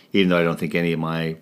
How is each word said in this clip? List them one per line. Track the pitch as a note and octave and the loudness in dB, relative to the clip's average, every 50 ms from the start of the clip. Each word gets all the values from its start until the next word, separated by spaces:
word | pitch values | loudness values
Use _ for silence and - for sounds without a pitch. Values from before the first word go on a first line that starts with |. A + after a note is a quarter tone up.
| - _ - | -10 _ 0
Even | G2 F#2+ F2+ | 2 4 4
though | F2+ E2+ | 4 4
I | E2 | 2
don't | E2+ E2 - | 2 0 -2
think | F2+ D#2 F2 | -4 -4 -2
any | F2 E2+ E2+ E2 | -2 0 0 -2
of | D#2+ | -2
my | D#2+ D#2+ E2 E2 D#2+ D#2+ D#2+ D#2+ | -4 -4 -4 -4 -4 -6 -8 -8